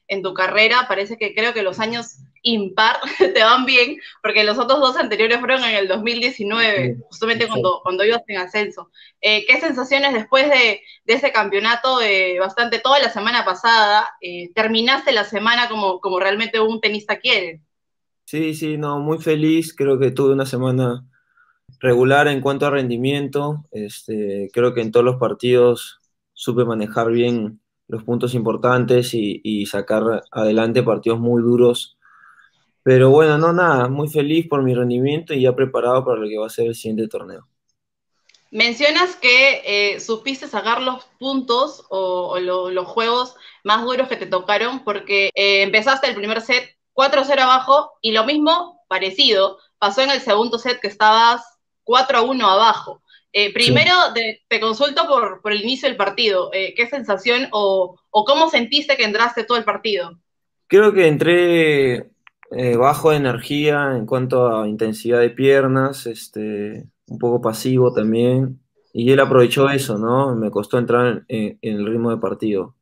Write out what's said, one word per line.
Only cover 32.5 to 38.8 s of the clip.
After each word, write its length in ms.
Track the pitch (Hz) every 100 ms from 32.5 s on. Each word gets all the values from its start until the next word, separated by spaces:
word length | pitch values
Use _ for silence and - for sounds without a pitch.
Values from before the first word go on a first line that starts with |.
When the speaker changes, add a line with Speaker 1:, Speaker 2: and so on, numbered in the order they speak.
| _ _ _
Speaker 2:
Pero 280 | 131 131 131
bueno, 260 | 147 156 151
no, 160 | 165
nada, 360 | 170 175 135 123
muy 200 | 139 147
feliz 400 | 151 143 165 165
por 140 | 143
mi 120 | 131
rendimiento 600 | 123 123 123 135 156 165
y 80 | 143
ya 120 | 127
preparado 480 | 123 131 123 120 127
para 160 | 127 113
lo 80 | 107
que 120 | 107
va 80 | 110
a 40 |
ser 180 | - 117
el 60 |
siguiente 320 | 113 110 110 110
torneo. 380 | - 92 87 _ _ _ _ _ _ _ _ _ _ _
Speaker 1:
Mencionas 640 | 220 233 233